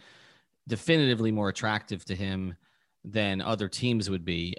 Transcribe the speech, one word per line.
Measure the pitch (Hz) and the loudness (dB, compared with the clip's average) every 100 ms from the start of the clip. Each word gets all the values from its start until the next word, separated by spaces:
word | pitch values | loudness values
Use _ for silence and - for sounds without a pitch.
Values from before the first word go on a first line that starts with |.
| - - - _ _ _ - | -16 -20 -20 _ _ _ -6
definitively | 113 - 160 135 113 113 | -4 4 4 6 4 2
more | 107 101 | 2 0
attractive | - 110 107 - 95 - | 0 0 -2 -2 -10 -6
to | |
him | 92 98 95 92 85 _ _ _ _ | -4 -2 -4 -6 -8 _ _ _ _
than | - 110 101 95 | -6 0 0 0
other | - 95 98 | 0 -2 -2
teams | - 123 117 98 | -2 0 0 0
would | 95 | -4
be. | 82 85 85 | -2 -2 -2